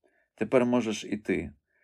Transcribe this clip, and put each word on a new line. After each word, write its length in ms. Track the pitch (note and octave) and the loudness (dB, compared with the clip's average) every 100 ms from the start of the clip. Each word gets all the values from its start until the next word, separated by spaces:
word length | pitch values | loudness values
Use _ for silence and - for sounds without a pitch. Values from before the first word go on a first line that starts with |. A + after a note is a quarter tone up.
| _ _ _ | _ _ _
тепер 300 | _ G#2+ C3 | _ 2 2
можеш 400 | B2 B2 A2 G#2 | 4 2 0 -6
іти». 460 | - G#2+ - E2+ E2 - _ _ | -6 -6 -2 -2 -4 -14 _ _